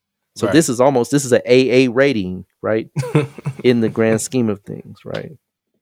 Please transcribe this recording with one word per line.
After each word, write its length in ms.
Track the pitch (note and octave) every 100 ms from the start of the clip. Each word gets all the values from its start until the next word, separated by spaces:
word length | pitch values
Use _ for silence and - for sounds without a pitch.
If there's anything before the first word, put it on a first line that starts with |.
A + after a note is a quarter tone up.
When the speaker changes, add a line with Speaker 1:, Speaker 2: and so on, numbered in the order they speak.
| _ _ _ -
Speaker 1:
So 100 | G#2+
Speaker 2:
Right. 60 |
Speaker 1:
this 160 | D3 D#3+
is 120 | A2+
almost, 300 | C3 C3 A#2+
this 140 | C#3+
is 80 | C3
a 100 | B2 -
A 320 | B2+ C3 B2
A 40 | C3
rating, 560 | A#2 C#3+ A2+ F#2 F#2 F#2+ _
right? 260 | G#2 A2 B2+ - B3+ D3+ C3+
Speaker 2:
<laughs> 380 | - D3 -
Speaker 1:
In 160 | B2 A#2+
the 80 | A2
grand 320 | A2 A2+ A2
scheme 260 | - B2+ A2+
of 120 | G2
things, 380 | - - - A2
right? 280 | B2 - - D3 _ _ _ _